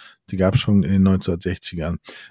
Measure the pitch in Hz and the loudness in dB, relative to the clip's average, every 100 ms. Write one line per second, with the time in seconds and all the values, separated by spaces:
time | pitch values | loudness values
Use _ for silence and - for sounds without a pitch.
0 | - _ - 95 95 104 - 101 92 98 | -20 _ -8 0 2 2 2 2 2 2
1 | 95 92 - 85 90 90 - 87 78 76 | 4 2 -2 -4 -4 -6 -8 -6 -6 -8
2 | - - - | -12 -20 -20